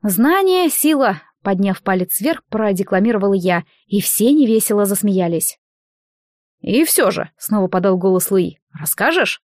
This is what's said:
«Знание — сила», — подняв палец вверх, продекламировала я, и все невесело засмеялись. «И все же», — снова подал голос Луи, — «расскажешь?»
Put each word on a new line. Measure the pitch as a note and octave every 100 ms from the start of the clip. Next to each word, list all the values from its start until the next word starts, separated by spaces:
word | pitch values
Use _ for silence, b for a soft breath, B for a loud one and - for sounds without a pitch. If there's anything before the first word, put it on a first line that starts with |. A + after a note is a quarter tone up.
«Знание — | G#3 F#3 C4 F#4+ F#4+ F#4 E4+
сила», — | - D4 D4+ B3 F3+ _ _
подняв | - F#3+ G3 F#3+
палец | - F#3+ F3+ -
вверх, | B3 E4 _
продекламировала | G#3+ G#3+ F#3+ G3 F#3 A3 A3 G3
я, | G3 F3+ F3 D#3 b b
и | G3+
все | - - A3+
невесело | D4+ B3 A3 - G#3 G3+
засмеялись. | G3 G#3 F#3+ E3+ E3 - - _ _ _ _ _ _ _ _ _ _
«И | - A3
все | D#4+ - A3+
же», — | G3 - _
снова | - G#3+ F#3
подал | F#3 F#3+ F#3
голос | F#3+ F#3 F3+
Луи, — | G3 F3 - _
«расскажешь?» | - D3+ - A#3 F4 A3+ -